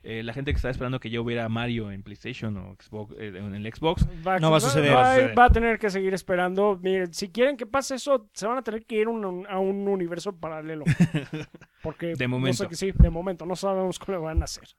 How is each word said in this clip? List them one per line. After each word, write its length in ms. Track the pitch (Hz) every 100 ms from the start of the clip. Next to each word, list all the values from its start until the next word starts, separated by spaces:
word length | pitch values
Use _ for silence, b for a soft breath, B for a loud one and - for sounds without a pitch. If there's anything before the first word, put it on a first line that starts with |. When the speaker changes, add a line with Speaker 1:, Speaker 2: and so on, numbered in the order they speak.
Speaker 1:
eh, 200 | 107 113
la 100 | 117
gente 200 | 117 139
que 40 | -
estaba 160 | 123
esperando 280 | 123 123 127
que 100 | 113
yo 120 | 117
viera 220 | 117 117
a 40 | 113
Mario 420 | 113 120 117 104
en 100 | 98
PlayStation 540 | 98 101 117 127 113 101
o 200 | 95 95
Xbox, 340 | - 107 104 -
eh, 140 | 104 90
en 180 | 101
el 200 | 101 107
Xbox, 320 | - 160 175 - 160 170
Speaker 2:
Va, 120 | 185
Speaker 3:
No 120 | 160
va 60 | 156
a 40 |
Speaker 2:
va, 0 |
Speaker 3:
suceder. 320 | - 156 147
Speaker 2:
va, 20 |
Speaker 1:
No 60 | 139
va 120 | 254
a 20 | 262
suceder. 220 | 262 226
Speaker 2:
va 60 |
a 60 | 240
tener 280 | 226 233 220
que 120 | 214
seguir 240 | 190 190
esperando. 640 | 190 - 180 180 190 208 190
Miren, 300 | 185 190 180
si 160 | 156 196
quieren 300 | 190 262 277
que 80 | 226
pase 300 | 277 262 262
eso, 340 | - 269 208
se 140 | - 202
van 100 | 262
a 60 |
tener 240 | 240 220 -
que 100 | 220
ir 120 | 214
un, 380 | 226 196 180 208
a 120 | 190
un 280 | 190 196 196
universo 480 | 196 170 175 202
paralelo. 500 | 175 160 156 156 156
Speaker 1:
<laughs> 1000 | 147 - 165 156 135 156 151 - - _
Speaker 2:
Porque 320 | 160 147 170
Speaker 1:
De 120 | 160 127
Speaker 2:
no 40 | 127
Speaker 1:
momento. 180 | 131 123
Speaker 2:
sé 40 | 185
que 80 | 165
sí, 140 | 196
de 180 | 180 175
momento. 340 | 165 190 175 165
No 80 | 180
sabemos 420 | 196 190 185 175
cómo 180 | - 190
lo 60 |
van 160 | 160 160
a 40 |
hacer. 240 | 165 - -